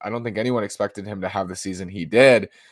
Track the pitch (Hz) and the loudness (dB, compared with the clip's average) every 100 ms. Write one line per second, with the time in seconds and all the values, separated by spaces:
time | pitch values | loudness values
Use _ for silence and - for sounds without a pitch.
0 | 104 117 117 101 120 123 101 - 101 - | -10 -8 -6 -4 -2 -2 -4 -4 -6 -6
1 | 98 101 92 98 92 92 98 92 92 98 | -12 -8 -6 -6 -6 -8 -8 -8 -10 -10
2 | 82 113 135 117 98 _ _ | 2 6 8 8 2 _ _